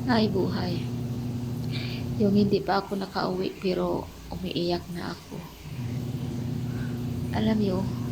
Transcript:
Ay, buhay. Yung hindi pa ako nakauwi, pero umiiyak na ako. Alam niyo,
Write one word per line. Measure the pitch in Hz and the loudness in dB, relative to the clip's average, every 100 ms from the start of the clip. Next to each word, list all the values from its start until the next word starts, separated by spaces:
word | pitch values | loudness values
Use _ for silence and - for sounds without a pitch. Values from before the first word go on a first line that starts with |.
Ay, | 262 226 214 | 4 4 6
buhay. | 185 175 - 180 175 - - - - - - - - - - - - - - | 4 2 2 0 0 -2 -2 -2 -2 -2 -2 -2 -2 -2 -2 -2 -4 -2 4
Yung | 202 202 | 6 8
hindi | 202 202 | 6 4
pa | - 196 | 4 0
ako | 196 196 | 2 -4
nakauwi, | 190 196 175 185 190 - | -4 -2 0 0 -2 0
pero | 190 180 180 - - - - 175 | 0 2 2 0 -4 -10 -10 -6
umiiyak | 185 - 175 175 - | -4 0 0 0 -4
na | 175 - 175 | -8 -6 -8
ako. | - - - - - - 120 120 120 120 - - - - - - - - - - - 220 | -10 -10 -10 -12 -10 -6 -4 -4 -4 -4 -4 -4 -4 -4 -4 -2 -4 -4 -4 -2 -2 0
Alam | 214 220 | 2 4
niyo, | 196 185 190 - - | 2 2 0 -2 -2